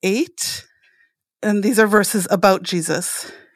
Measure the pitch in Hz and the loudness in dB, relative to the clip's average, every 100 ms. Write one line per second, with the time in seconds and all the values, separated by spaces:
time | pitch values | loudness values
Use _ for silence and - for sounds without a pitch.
0 | 190 220 349 - - - - _ _ _ | -2 0 -2 -6 -10 -10 -16 _ _ _
1 | _ _ _ - 214 208 202 220 214 208 | _ _ _ -6 -2 0 2 4 4 4
2 | 180 214 175 196 196 185 180 175 160 151 | 2 -2 0 2 2 2 -2 -4 -2 -4
3 | - - - - _ | -4 -10 -12 -20 _